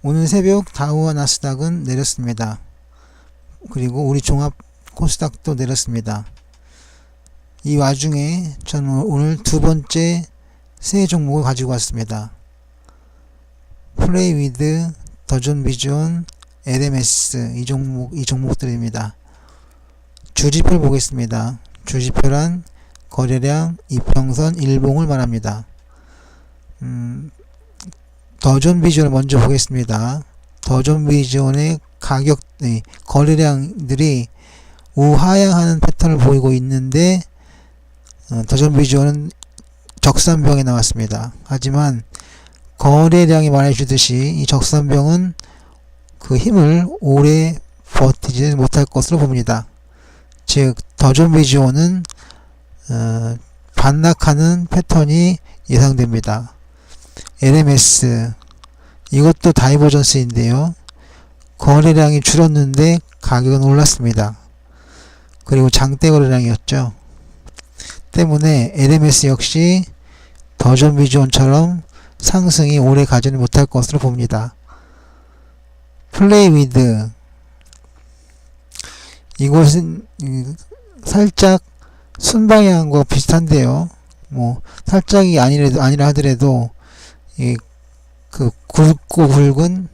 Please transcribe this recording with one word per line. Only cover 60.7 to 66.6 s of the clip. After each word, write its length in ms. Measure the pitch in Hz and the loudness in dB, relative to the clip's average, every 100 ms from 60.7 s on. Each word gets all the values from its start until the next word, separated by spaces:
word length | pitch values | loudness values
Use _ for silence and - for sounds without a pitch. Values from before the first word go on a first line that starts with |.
| 170 - - - - _ _ - - | -6 -18 -20 -20 -20 _ _ -20 -4
거래량이 640 | - 143 160 156 151 151 | 2 4 6 4 2 2
줄었는데 800 | - 156 165 147 139 135 160 170 - _ | 0 2 2 2 0 2 2 0 -4 _
가격은 440 | - 123 127 135 | -2 0 0 2
올랐습니다. 720 | 139 139 143 - 120 110 104 107 - _ _ _ _ - - _ _ - | 2 4 2 0 -2 -2 -4 -8 -20 _ _ _ _ -20 -20 _ _ -20
그리고 260 | - 135 131 | -2 2 2
장대 420 | - 135 135 160 | 2 0 0 2
거래량이었죠. 800 | 151 135 127 117 113 | 4 2 2 0 -4